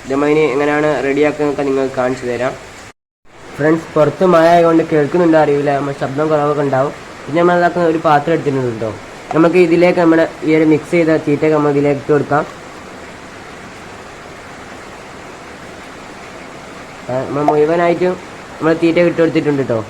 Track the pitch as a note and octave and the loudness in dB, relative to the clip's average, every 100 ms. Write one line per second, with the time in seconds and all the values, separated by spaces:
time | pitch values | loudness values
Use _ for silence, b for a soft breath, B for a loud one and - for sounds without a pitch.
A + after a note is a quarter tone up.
0 | A2+ C3+ D3 D3+ D#3 B2+ D3 D3 D3+ C#3+ | -2 0 2 4 2 2 0 2 2 0
1 | C3+ C#3 D3 C#3+ D3 C#3 C#3 C3+ C3 C3+ | 0 2 2 2 -2 0 0 0 -2 0
2 | B2+ C3 B2 A#2+ B2+ - - - - - | -2 -2 -4 -2 -4 -6 -16 -20 -20 -20
3 | _ _ - - - - D3 E3 D#3+ - | _ _ -20 -20 -18 -2 0 0 -2 0
4 | D3 C#3+ F#3 E3+ E3 F3 E3 E3 D#3+ D#3 | 0 2 4 6 6 6 6 4 2 0
5 | C#3+ F3 F3 D#3+ D3+ C#3+ C#3+ C#3 C#3+ C#3 | 0 2 4 4 4 2 2 0 -2 -4
6 | C#3 C3+ D#3 D3+ D3 D3 C#3+ C3 C#3+ D3 | -6 -2 0 2 2 0 0 0 -2 -4
7 | - - - D3+ F3 F3 F3 F3 E3+ D#3+ | -16 -16 -4 2 2 4 2 2 0 2
8 | D#3+ D3 C#3+ D#3+ C#3 C3+ B2 A2 A2 G#2 | 2 2 2 0 0 -2 -2 -2 -6 -6
9 | - - - D3+ E3+ F3 E3+ E3+ F3 F3+ | -14 -18 -4 2 4 6 4 6 4 4
10 | E3 E3 D#3+ - D#3 D#3 D#3 D3+ - F3 | 4 4 2 -2 0 4 4 2 2 0
11 | D#3+ D#3 D#3 C#3+ D#3 D3+ D3 C#3+ C#3+ C#3 | 2 2 2 0 2 2 2 2 2 0
12 | - D3 B2+ D3 E3 - - - - - | 0 0 2 -2 -2 -10 -18 -18 -18 -18
13 | - - - - - - - - - - | -18 -18 -18 -18 -18 -18 -18 -18 -18 -18
14 | - - - - - - - - - - | -18 -18 -18 -18 -18 -18 -18 -18 -18 -18
15 | - - - - - G2+ G2 F#2 - - | -18 -18 -18 -18 -18 -18 -18 -18 -18 -18
16 | - - - - - - - - - - | -18 -18 -18 -18 -18 -18 -18 -18 -18 -16
17 | - B2+ B2 C#3 D3 D3+ D3+ E3+ E3+ E3 | -8 -6 -4 -2 2 2 2 2 2 2
18 | F3+ F3+ - - - - D#3 E3 E3+ E3 | 0 -2 -10 -18 -18 -4 0 2 2 4
19 | F3 D#3+ E3 D3 D3 C#3+ B2 A#2 G#2 | 2 2 2 2 0 -2 0 -2 -4